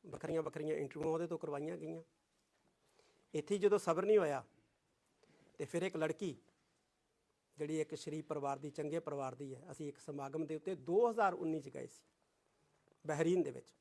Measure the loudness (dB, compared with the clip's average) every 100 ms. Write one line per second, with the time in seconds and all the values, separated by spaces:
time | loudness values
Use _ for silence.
0 | -12 -8 -2 0 0 -4 -2 0 -2 -2
1 | 0 0 0 -2 -4 -4 -4 -6 -8 -10
2 | -12 _ _ _ _ _ _ _ _ _
3 | _ _ _ -6 -2 4 6 6 4 2
4 | 6 6 6 0 -6 _ _ _ _ _
5 | _ _ _ _ -20 -10 -4 -2 -2 0
6 | -2 0 -4 -6 _ _ _ _ _ _
7 | _ _ _ _ _ -8 -4 -2 -2 -6
8 | -8 -8 -6 -4 -2 -4 -6 -6 -4 -4
9 | -4 -4 -6 -6 -10 -12 -14 -10 -10 -10
10 | -10 -8 -6 -4 -4 -4 -4 -6 2 4
11 | 6 6 4 4 -2 -2 -4 -10 -10 -14
12 | _ _ _ _ _ _ _ _ _ _
13 | -2 2 4 4 2 -4 -16 _